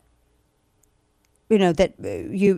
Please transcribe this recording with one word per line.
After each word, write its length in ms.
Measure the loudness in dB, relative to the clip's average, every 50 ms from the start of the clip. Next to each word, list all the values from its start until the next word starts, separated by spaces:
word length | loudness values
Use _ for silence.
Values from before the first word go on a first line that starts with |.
| _ _ _ _ _ _ _ _ _ _ _ _ _ _ _ _ _ _ _ _ _ _ _ _ _ _ _ _ _ 0
you 80 | 2 2
know, 140 | 2 2 2
that, 220 | 0 0 -2 -2 -8 -12
uh, 60 | -10
you, 460 | -10 -10 -10 -8 -4 0 2 2 2